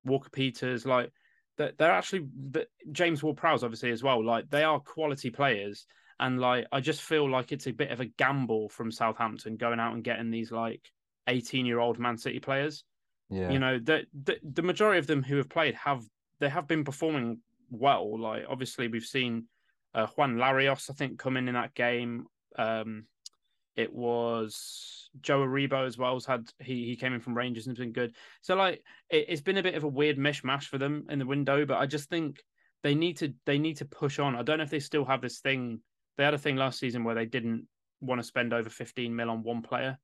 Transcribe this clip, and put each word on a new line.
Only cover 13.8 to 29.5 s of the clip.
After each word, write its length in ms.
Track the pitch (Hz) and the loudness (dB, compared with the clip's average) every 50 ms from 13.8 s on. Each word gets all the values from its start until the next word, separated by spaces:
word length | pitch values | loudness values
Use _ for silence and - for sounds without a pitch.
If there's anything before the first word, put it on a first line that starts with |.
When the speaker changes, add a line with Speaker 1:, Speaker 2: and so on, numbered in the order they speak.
| 113 143 156 139 - _ - 143 139 | 4 4 2 2 2 _ -12 -4 -2
Speaker 1:
the, 140 | 190 - - - 156 131 | -2 -2 -2 -6 -4 -2
the 80 | 165 | 0
majority 380 | 165 185 175 - 214 214 196 175 | 0 0 2 4 4 6 6 4
of 80 | 143 | 4
them 140 | 151 156 139 | 2 2 0
who 140 | 127 131 143 | 2 2 0
have 140 | 143 131 139 | 0 0 0
played 260 | - 165 160 139 117 | 0 2 2 2 0
have, 260 | - - 143 143 123 113 113 _ _ _ _ _ _ | 0 -2 -2 -2 -2 -4 -16 _ _ _ _ _ _
they 80 | 147 | -2
have 180 | 139 139 175 156 | 0 0 0 0
been 200 | 143 165 156 143 | 2 0 0 0
performing 560 | 143 139 - 165 160 156 139 120 117 113 117 _ _ _ _ _ _ | -2 -2 0 0 0 2 2 0 -2 -4 -6 _ _ _ _ _ _
well. 480 | 123 107 120 143 135 98 92 107 110 | -6 2 4 4 4 4 2 -2 -4
Like, 280 | 113 113 113 113 113 - | -4 -4 -4 -4 -6 -4
obviously 400 | - 131 127 131 131 - - 127 | -6 -6 -6 -6 -8 -4 -4 -4
we've 160 | 117 113 113 113 | -2 -2 -4 -6
seen, 440 | - - 135 127 120 117 117 113 _ _ _ _ _ _ _ _ _ - | -2 -2 -2 0 0 -2 -4 -6 _ _ _ _ _ _ _ _ _ 0
uh, 140 | 113 110 107 - | 0 0 0 2
Juan 220 | - 147 135 117 | 0 2 2 4
Larios, 520 | 117 127 135 135 135 135 139 135 - - - | 4 4 4 4 6 4 4 2 0 -4 -12
I 40 | 139 | -6
think, 260 | - 147 131 110 - | -6 -6 -6 -6 -6
come 160 | - 135 131 | -4 -2 0
in 140 | 127 127 127 | 0 0 0
in 60 | 123 | 0
that 180 | 123 117 117 _ | -2 -2 -4 _
game. 540 | - 120 120 120 120 120 120 117 120 - - _ _ _ _ - | 0 0 2 2 0 -2 -4 -6 -8 -10 -12 _ _ _ _ -4
Um, 500 | - 117 110 113 110 110 110 110 107 110 _ _ _ _ - _ _ _ _ _ _ _ _ _ | -2 0 0 0 -2 -2 -6 -8 -10 -14 _ _ _ _ -20 _ _ _ _ _ _ _ _ _
it 180 | - 113 - - | -2 -2 -2 -2
was 1160 | 120 120 120 120 117 117 117 117 113 113 110 - - - - - - - - - - - - _ 135 | -4 -2 0 0 0 0 0 0 -2 -4 -6 -6 -12 -12 -12 -14 -14 -14 -16 -16 -18 -20 -20 _ -10
Joe 200 | - - 143 139 | 0 2 2 2
Aribo 460 | 139 131 131 139 139 135 139 135 131 | 4 2 2 0 0 2 0 0 0
as 120 | 131 113 | -2 -2
well. 160 | 117 127 123 131 | -2 -2 -2 -2
Has 120 | 127 120 | -2 0
had, 220 | - 131 120 113 - - _ | -2 -2 -2 -2 -10 -18 _
he, 260 | 123 120 131 123 120 | -8 -6 -4 -4 -4
he 100 | 117 123 | -4 -4
came 180 | 117 135 127 127 | -2 -2 -2 -2
in 60 | 120 | -2
from 160 | 117 127 120 | -4 -4 -2
Rangers 320 | 120 123 127 120 113 110 | -2 -2 -2 -4 -6 -6
and 80 | 131 123 | -8 -6
has 80 | 120 127 | -6 -6
been 80 | 117 | -6
good. 240 | 117 127 123 117 - - - - - _ | -2 -2 -4 -4 -4 -12 -20 -20 -20 _
So, 140 | - - 185 | -2 0 2
like, 260 | 190 190 185 165 - _ - - - _ _ | 4 4 2 2 -2 _ -20 -20 -20 _ _
it, 160 | 165 156 151 | 2 2 2
it's 140 | - 175 147 | 2 -4 -2
been 160 | 143 190 | 0 0